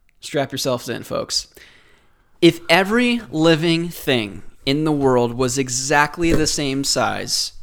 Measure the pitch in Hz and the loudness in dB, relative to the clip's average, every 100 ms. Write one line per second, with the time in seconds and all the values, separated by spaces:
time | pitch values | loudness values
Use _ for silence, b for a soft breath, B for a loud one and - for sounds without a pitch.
0 | _ _ - 151 131 135 143 123 - 113 | _ _ -6 -4 -4 -4 -2 -2 -4 -8
1 | - 117 - - - b b b b b | -6 -6 -4 -6 -6 b b b b b
2 | b b _ _ 170 160 - 170 190 233 | b b _ _ 4 4 2 2 2 2
3 | 247 233 220 156 165 160 170 165 170 - | 2 0 -4 2 4 4 2 0 -2 -6
4 | - 127 104 90 - - - 143 156 147 | -2 0 -2 -8 -14 -8 -2 0 0 2
5 | 135 127 120 120 127 127 131 123 135 147 | 4 4 2 0 -2 0 -2 -4 0 2
6 | 147 - 170 156 151 - 143 135 135 139 | 2 0 0 2 0 -2 -2 -2 -2 0
7 | 107 98 101 - - - | 0 -2 -4 -4 -6 -10